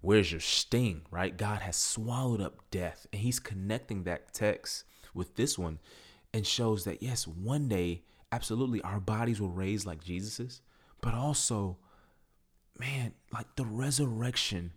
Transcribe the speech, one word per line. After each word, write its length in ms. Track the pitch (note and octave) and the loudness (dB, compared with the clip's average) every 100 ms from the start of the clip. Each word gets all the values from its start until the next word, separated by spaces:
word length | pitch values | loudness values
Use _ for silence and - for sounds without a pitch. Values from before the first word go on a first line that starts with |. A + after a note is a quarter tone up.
where's 320 | F2+ G#2+ E2+ | 6 6 6
your 80 | E2 | 0
sting?" 680 | - - - A#2+ A#2 D#2+ D#2+ | 0 0 2 2 2 0 -6
Right? 260 | E2+ F#2 F2+ | -2 -2 0
God 240 | G#2 G#2 | -2 -2
has 160 | F2+ - | -2 -2
swallowed 640 | - A#2 A2+ B2 C3 A2 | 0 -2 -2 0 2 2
up 300 | F#2+ - - | 0 -6 -6
death. 360 | F#2+ E2+ - - | -4 -4 -6 -8
And 80 | G2+ | -2
he's 180 | A#2+ B2 | 0 0
connecting 640 | - F#2+ G2 A#2+ - G2+ | -4 -4 -2 -2 -2 -4
that 280 | F2 E2+ - | -2 -4 -6
text 520 | - G#2+ - - - - - - | 0 2 2 -4 -8 -10 -20 -10
with 240 | F2+ F2 - | -6 -4 0
this 220 | C#3+ - | 2 2
one 200 | F2 D#2+ - - - - - | -2 -4 -12 -20 -20 -20 -4
and 140 | A2 G2 | -2 0
shows 380 | - A#2 G#2 | 2 2 2
that, 180 | F#2+ - | -2 -4
yes, 240 | B2 A#2+ E2 | -2 -2 -2
one 420 | E2 G#2+ D3 C#3 | -4 -2 0 2
day, 360 | F#2+ F2 E2+ - - - | 2 2 -2 -8 -20 -6
absolutely, 480 | A#2+ - A2+ C3 A2 | -4 0 0 2 0
our 180 | F#2 G2+ | 0 -2
bodies 400 | F#2+ A2 A#2 G#2+ | 0 2 2 2
will 100 | G2 | 0
raise 340 | F2+ F#2+ G#2 | 0 0 0
like 180 | F#2+ D#2+ | -2 -8
Jesus's, 600 | F2+ F2+ G#2+ - B2 - - _ - - | -4 -4 -4 -6 -8 -10 -20 _ -20 -4
but 100 | A#2 | 0
also, 640 | A2+ D3 C#3 - A2 F#2+ F2+ - - - _ _ _ _ _ _ - | 2 2 2 2 2 0 -4 -12 -20 -20 _ _ _ _ _ _ -8
man, 340 | B2+ C3+ A#2 - _ | -4 -2 -2 -6 _
like, 240 | - - - | -10 -6 -4
the 100 | A2+ | -4
resurrection, 1040 | A2 C#3 C#3+ C3+ A2+ A#2+ - - F#2+ F2 | 0 0 2 2 2 0 0 0 -2 -4